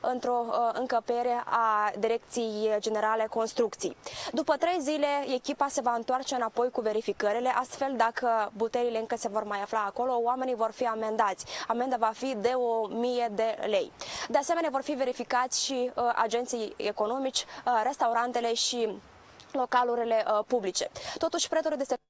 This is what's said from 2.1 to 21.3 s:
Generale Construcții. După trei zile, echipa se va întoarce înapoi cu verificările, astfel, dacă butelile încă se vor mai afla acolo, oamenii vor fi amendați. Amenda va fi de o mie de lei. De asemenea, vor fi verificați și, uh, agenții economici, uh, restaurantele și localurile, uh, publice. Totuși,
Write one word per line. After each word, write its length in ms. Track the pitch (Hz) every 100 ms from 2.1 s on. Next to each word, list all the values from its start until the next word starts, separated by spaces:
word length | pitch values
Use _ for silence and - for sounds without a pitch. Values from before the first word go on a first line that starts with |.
| 226 - - 226 208 220 208
Generale 480 | 220 214 214 220 220
Construcții. 680 | 226 226 - 226 - 175 - - - -
După 260 | 247 311 285
trei 200 | 330 359
zile, 280 | 269 302 285 285 262
echipa 400 | 254 - 285 277
se 140 | 277
va 120 | 240
întoarce 420 | 233 233 254 269 254
înapoi 360 | 226 240 247
cu 100 | 240
verificările, 680 | 220 214 220 202 208 220 254
astfel, 440 | - 254 - 269 247
dacă 560 | 226 - 247 226 208 208
butelile 440 | 226 240 240 226
încă 160 | 226 -
se 120 | 226
vor 160 | 208
mai 180 | 208 202
afla 220 | 202 226 202
acolo, 340 | - 254 247
oamenii 340 | 233 254 254 233
vor 160 | 220
fi 140 | 220 240
amendați. 580 | 220 220 220 208 185 - - -
Amenda 300 | 233 254 247
va 140 | 220
fi 220 | 226 269 233
de 180 | 240
o 340 | 254 247 226 214
mie 400 | 220 240 247 233
de 260 | 202 226 - 202
lei. 260 | 202 - - - - -
De 100 | 262
asemenea, 320 | 269 339 320
vor 120 | 269
fi 120 | 269
verificați 680 | 277 254 254 233 247 254 -
și, 280 | - 262 247 -
uh, 160 | 240 -
agenții 580 | 226 233 247 240 214 -
economici, 640 | 202 208 208 262 262 -
uh, 420 | - - - 240
restaurantele 720 | 226 285 240 233 247 247 233
și 480 | 233 - 240 220 196 - - - - -
localurile, 720 | 269 247 247 247 240 233 226 -
uh, 160 | 214 214
publice. 420 | 247 185 - - - - -
Totuși, 300 | 330